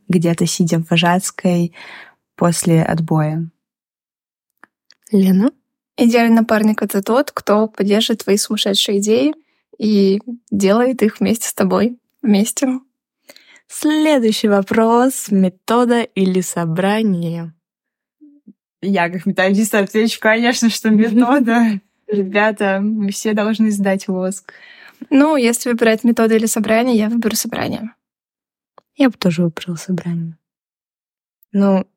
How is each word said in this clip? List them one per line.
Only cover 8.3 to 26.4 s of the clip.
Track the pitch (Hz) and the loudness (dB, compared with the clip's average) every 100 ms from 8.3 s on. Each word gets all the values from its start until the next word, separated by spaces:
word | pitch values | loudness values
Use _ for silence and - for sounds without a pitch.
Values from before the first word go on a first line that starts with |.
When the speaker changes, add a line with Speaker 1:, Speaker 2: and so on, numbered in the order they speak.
| 208 | 0
Speaker 3:
сумасшедшие | - 208 208 196 - 202 | 0 -4 -2 -2 0 0
идеи | 208 233 285 311 _ _ _ - | 0 2 0 -2 _ _ _ -6
и | 214 208 196 202 247 240 _ | 0 2 2 0 -4 -14 _
делает | 196 196 214 247 254 | 0 2 2 0 0
их | 214 - | -2 0
вместе | 190 226 - | -2 -2 -4
с | |
тобой, | - 190 185 220 247 _ _ | -4 0 0 0 -4 _ _
вместе. | 233 196 220 - 262 254 - _ _ _ - - _ - _ | 0 0 0 -4 -4 -4 -10 _ _ _ -20 -20 _ -20 _
Speaker 2:
Следующий | - 302 311 311 285 226 214 214 | -4 0 2 2 2 0 0 0
вопрос. | 202 196 220 226 233 262 - - | 0 0 0 2 2 2 -2 -2
Метода | 196 185 - - 233 240 240 | 0 0 -2 -2 0 2 0
или | 220 - 190 185 | -2 -2 0 0
собрание? | 175 - 165 165 190 214 220 175 170 170 170 - _ _ _ _ _ _ 302 285 - - _ _ | -4 -4 -4 -2 -2 0 0 -2 -4 -8 -12 -18 _ _ _ _ _ _ -20 _ -20 -20 _ _
Speaker 1:
Я | 185 196 170 | -2 -2 -2
как | 180 196 | -4 -4
методист | 185 190 202 220 | 0 2 2 0
отвечу, | 214 196 214 226 - | 0 0 0 -2 0
конечно, | 220 226 233 240 233 | 0 2 0 2 0
что | - 220 | 0 2
метода. | 214 226 220 240 285 233 233 233 196 - | 2 4 2 2 2 2 2 0 -2 -8
Speaker 2:
<laughs> | _ - | _ -4
Speaker 1:
Ребята, | 202 190 202 214 208 202 196 | -4 -2 0 0 0 -2 -2
мы | 208 220 196 | -2 -2 -4
все | 202 220 | -4 -2
должны | 214 208 220 220 | -2 0 0 0
сдать | 202 196 196 - | 0 0 -2 -4
воск. | 185 185 196 - - - - - - - | -4 -4 -8 -14 -20 -20 -20 -20 -20 0
Speaker 3:
Ну, | 269 294 | 2 4
если | 277 233 233 254 | 2 0 0 -2
выбирать | 233 226 220 | 0 2 2
методу | 233 233 226 | 2 2 2
или | 226 | 2